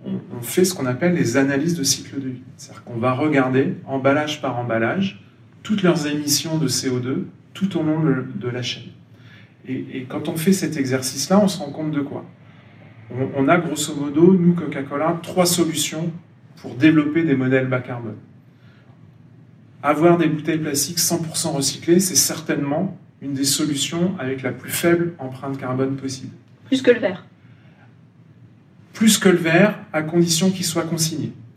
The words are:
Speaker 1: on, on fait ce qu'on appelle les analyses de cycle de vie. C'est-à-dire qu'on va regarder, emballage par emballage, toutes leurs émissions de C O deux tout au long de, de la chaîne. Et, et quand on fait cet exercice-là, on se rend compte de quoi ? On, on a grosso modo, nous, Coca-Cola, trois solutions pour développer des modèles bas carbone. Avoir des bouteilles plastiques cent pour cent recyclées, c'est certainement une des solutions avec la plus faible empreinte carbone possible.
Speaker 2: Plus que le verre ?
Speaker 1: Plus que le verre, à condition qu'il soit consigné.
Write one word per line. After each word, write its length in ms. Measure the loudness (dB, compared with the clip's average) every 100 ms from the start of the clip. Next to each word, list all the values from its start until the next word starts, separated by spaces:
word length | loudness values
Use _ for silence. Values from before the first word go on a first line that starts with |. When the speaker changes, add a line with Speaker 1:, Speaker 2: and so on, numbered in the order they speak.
Speaker 1:
on, 160 | -6 -8 -8 -12
on 60 |
fait 240 | -4 2 2
ce 80 |
qu'on 120 | 2 -4
appelle 280 | 0 2
les 240 | 2 2 2
analyses 360 | 2 2 0
de 100 | 0
cycle 360 | 0 -2 -4 -8
de 80 | -8
vie. 140 | -10 -14 -20
C'est-à-dire 260 | -20 -20
qu'on 140 | -12 -4
va 160 | -2
regarder, 640 | 0 0 2 2 2 0 -2 -6
emballage 560 | 0 2 2 0 -4
par 160 | -6 -4
emballage, 680 | -2 0 0 0 -2 -4 -20 _ -20 -20
toutes 200 | -4 0
leurs 240 | 2 2 0
émissions 520 | -4 -2 -2 -2 -2
de 100 | 0
C 220 | -2 -2
O 100 | -2
deux 280 | -2 -4 -6 -12 -20
tout 240 | -4 -2 0
au 40 |
long 180 | 0 2
de, 260 | 2 0 -2
de 140 | -8 -6
la 120 | -6
chaîne. 300 | -6 -8 -12 -20 -20 -20 -20 -20 -20 _ -8
Et, 180 | -8 -6
et 120 | -10
quand 240 | -8 -8 -6
on 80 | -2
fait 180 | 2
cet 240 | 2 0 -2
exercice-là, 640 | -2 -2 -4 -6 2 4
on 60 | 4
se 100 | 0
rend 120 | -8
compte 200 | -6 -4
de 100 | -4
quoi ? 240 | -4 -8 -14 -20 -20 -20 -20 -20 -20 -20 -12
On, 180 | -6 -4 0
on 40 | 2
a 100 | 2
grosso 360 | 2 -4 -6
modo, 380 | -4 -4 6 6
nous, 220 | 8 6
Coca-Cola, 640 | 2 0 -6 -6 -2 -2 -2
trois 220 | -4 2
solutions 680 | 2 4 0 0 -4 -4 -6 -6 -16 -20 -20 -18
pour 120 | -14
développer 480 | 4 6 6 2 0
des 140 | 2 2
modèles 300 | 2 2 2
bas 140 | -4
carbone. 360 | -4 -10 -10 -14 -18 -20 -20 _ -20 -20 -20 -20 -20 -20 -20 -20 -20 -20 -20 -8
Avoir 340 | -2 4 6 6
des 120 | 4
bouteilles 300 | 0 -2 -2
plastiques 420 | -2 -2 -4 -2
cent 180 | 0 0
pour 180 | -4 -4
cent 160 | -4
recyclées, 480 | -2 -2 -4 4 4
c'est 140 | 6
certainement 840 | 2 0 -2 -4 -2 0 -2 -4 -6 -20 _
une 140 | -8
des 100 | -4
solutions 680 | -2 0 0 -2 -4 -2 -2 -2
avec 240 | -6 -4
la 100 | -6
plus 180 | -8 -8
faible 420 | -2 2 2 2 -4
empreinte 400 | -12 -10 -8 -8
carbone 380 | -4 -2 -2 -2
possible. 360 | -6 -10 -12 -18 -20 -20 -4
Speaker 2:
Plus 140 | 0
que 100 | 4
le 100 | 4
verre ? 260 | 2 -4 -12 _ -20 -20 -20 -20 -20 -20 -20 _ -20 -20 -20 -20 _ _ -20
Speaker 1:
Plus 240 | 2 4 6
que 100 | 6
le 80 | 4
verre, 440 | 4 6 4 4 -6
à 100 | -4
condition 480 | 0 2 2 4 2
qu'il 140 | 0
soit 200 | -2 -2
consigné. 480 | -2 -2 -2 -2 -8 -10 -20